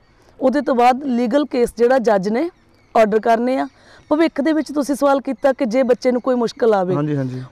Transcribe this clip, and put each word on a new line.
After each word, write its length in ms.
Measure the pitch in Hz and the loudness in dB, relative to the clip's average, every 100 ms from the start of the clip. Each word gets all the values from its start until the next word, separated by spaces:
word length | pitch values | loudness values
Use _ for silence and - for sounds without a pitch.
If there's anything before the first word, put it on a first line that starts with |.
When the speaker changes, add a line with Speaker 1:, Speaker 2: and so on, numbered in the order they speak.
| _ _ _ - | _ _ _ -4
Speaker 1:
ਉਹਦੇ 220 | 254 285 | -2 0
ਤੋਂ 140 | 285 240 | 0 2
ਬਾਅਦ 280 | 240 262 | 2 2
ਲੀਗਲ 420 | 285 240 240 285 294 | -2 -2 0 0 0
ਕੇਸ 280 | 247 233 - | -2 -2 2
ਜਿਹੜਾ 220 | 240 262 | 2 2
ਜੱਜ 300 | 220 202 190 | 2 0 0
ਨੇ 200 | 233 339 - _ _ _ 233 | -4 -4 -8 _ _ _ 2
ਆਰਡਰ 220 | 220 214 | 2 2
ਕਰਨੇ 380 | 233 226 247 269 | 0 0 0 -4
ਆ। 100 | 277 _ _ - - | -6 _ _ -12 -2
ਭਵਿੱਖ 320 | 302 330 - | 0 0 0
ਦੇ 120 | 294 | -2
ਵਿੱਚ 180 | 311 285 | -2 -2
ਤੁਸੀਂ 240 | 285 269 269 | -4 -4 0
ਸਵਾਲ 260 | 277 277 | 0 0
ਕੀਤਾ 320 | 269 240 277 | -2 -2 0
ਕਿ 120 | 262 254 | 0 -2
ਜੇ 180 | 254 | 0
ਬੱਚੇ 280 | 240 254 254 | 0 0 0
ਨੂੰ 100 | 247 | -2
ਕੋਈ 140 | 262 247 | 0 -2
ਮੁਸ਼ਕਲ 380 | 226 - 233 | -2 0 0
ਆਵੇ, 220 | 202 185 180 | 2 0 -2
Speaker 2:
ਹਾਂਜੀ, 220 | 151 139 | -2 -2
ਹਾਂਜੀ। 260 | 131 127 131 | -4 -8 -4